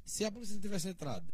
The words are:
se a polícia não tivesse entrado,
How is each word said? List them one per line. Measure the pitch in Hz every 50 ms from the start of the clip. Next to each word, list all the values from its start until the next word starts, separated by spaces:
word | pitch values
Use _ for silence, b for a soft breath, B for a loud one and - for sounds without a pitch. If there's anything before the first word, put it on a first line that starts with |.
| B
se | - - - 208
a | 220
polícia | 202 240 233 202 208
não | 208
tivesse | 190 208 202 185 156
entrado, | 190 180 - 160 147 - 180 170 -